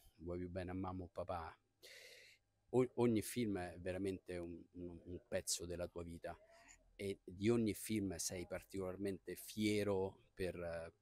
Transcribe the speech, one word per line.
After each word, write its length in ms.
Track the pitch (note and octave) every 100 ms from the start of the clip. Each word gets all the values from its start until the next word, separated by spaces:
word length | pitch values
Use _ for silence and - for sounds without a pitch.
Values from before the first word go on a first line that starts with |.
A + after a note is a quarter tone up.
| - -
vuoi 200 | E2 F2
più 120 | F2+
bene 200 | F#2 F2+
a 60 | F#2
mamma 280 | F#2 F#2
o 60 | F2
papà? 460 | - F2+ F2 E2 - _ _ - - - - - - _ _ -
O-, 200 | A#2+ B2+ -
ogni 260 | A#2+ A2
film 360 | - B2 A2 F#2+
è 200 | F2+ E2+
veramente 580 | F2+ F#2 G2 F#2 - F2+
un, 240 | E2+ E2+ -
un, 260 | F2+ F2 E2+
un 160 | F2 F2 -
pezzo 380 | F#2+ - - E2+
della 220 | E2+ F2
tua 160 | F2
vita 340 | E2+ E2+ E2+ F2 - - - - - -
e 240 | G2+ G2
di 260 | - F#2 G#2
ogni 240 | A#2+ A2
film 420 | F#2 - G#2+ G2 E2+
sei 280 | - F#2+ F2
particolarmente 880 | F2+ - F#2+ F#2 F#2 G2 F#2+ - F2+
fiero 960 | - G#2+ G#2+ G#2 G2+ G2 F#2+ - -
per 600 | - F#2 E2+ E2+ E2 E2+ -